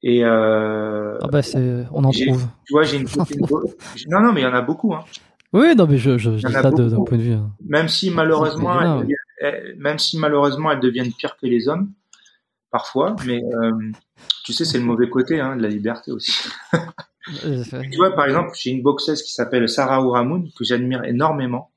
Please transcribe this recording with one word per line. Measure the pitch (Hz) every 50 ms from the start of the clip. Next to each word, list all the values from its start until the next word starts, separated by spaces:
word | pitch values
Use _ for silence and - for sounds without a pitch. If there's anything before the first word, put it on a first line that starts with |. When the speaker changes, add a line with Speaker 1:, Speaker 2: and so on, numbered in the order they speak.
Speaker 1:
Et, | - - 120 120 120
euh, | 117 113 113 110 110 110 110 107 107 107 107 107 107 107 107 104 104 107 110
Speaker 2:
Ah | - -
bah, | 139 147
c'est, | 135 - - 135 127 127 123 120 120 123
on | 147 151 139
en | 135
Speaker 1:
j'ai, | 131 113 131 139
Speaker 2:
trouve. | 131 127 123 120 - _ _
Speaker 1:
tu | - 139
vois, | 147 156
j'ai | 139 139 139
une | 131 135
Speaker 2:
<laughs> |
Speaker 1:
copine | - 143 175 - 147 143 139 -
bo-, | 143 - - - - - - - - - - 147
non, | 160 190
non, | 220 240
mais | 220 156
il | 131
y | 127
en | 123
a | 123
beaucoup, | 123 120 165 - - 220 170
hein. | 156 165 - - - _ _ _ _ _ _
Speaker 2:
Oui, | - 196 269 339 330
non, | 233 180 156
mais | 143 131
je, | 113 139 131 120
je, | 107 113 110 107
je |
Speaker 1:
Il | 110
y |
en | 131
Speaker 2:
dis | 117
Speaker 1:
a | 135
Speaker 2:
ça | 131 135
de, | 127 127 120
Speaker 1:
beaucoup. | 117
Speaker 2:
d'un | 113 110 95
point | - 127 117
de | 113
vue, | 120 117
hein. | 107 104 104 101 _ -
Speaker 1:
Même | - 147 151 160 165
si | - - - 190
Speaker 2:
C'est | 170
Speaker 1:
malheureusement, | 165 160 160 160 151 156 156 151 160 170 175 180 175
Speaker 2:
bien, |
Speaker 1:
elles | 170 170 156 131
Speaker 2:
ouais. |
Speaker 1:
deviennent, | 120 - 143 - - _ _ -
elles, | - 143 - - - - - -
même | 135 143 151 160
si | - - - 160
malheureusement | 156 151 147 143 143 143 131 147 156 156
elles | 147 131
deviennent | 127 127 117 127 127 120
pires | 113 - - 147 -
que | _ - 127
les | 120 120 117 131
hommes, | 151 175 196 202 - _ _ _ _ _ _ _ _ _ _ _ _ _ _ _
parfois, | - 120 - - - 131 147 190 220 190 135
mais, | 123 123 120 117
euh, | 120 123 117 113 113 113 113 107 110 107 - _ _ _ _ - - - - -
tu | - 117
sais, | - 165
c'est | 156 143 131
le | 120
mauvais | 120 117 113 123 120
côté, | - 131 127 - 165 156
hein, | 135 131 135 123
de | 110
la | 107
liberté | 104 104 104 113 120 - - -
aussi. | - 107 - - - - - - - - - -
<laughs> | - 165 165 165 - - - _ _ _ - - 147 139 -
Speaker 2:
Euh, | 156 143 123 120
c'est | - - 131 131 135
Speaker 1:
Tu | 135 151
vois, | 185 190 190
par | 185 143
exemple, | 139 135 165 170 170 - -
j'ai | - 131
une | 127 131
boxeuse | 123 139 143 143 - 160 156 151
qui | - - -
s'appelle | - 120 117 131 123 120 113
Sarah | - - 139 131 135 131
Ouramoun, | 131 127 120 123 120 127 160 185 175 156 _ -
que | 120
j'admire | 107 123 120 123 127 131 123 117
énormément. | 120 120 120 147 160 156 139 131 123 123 127 - _ _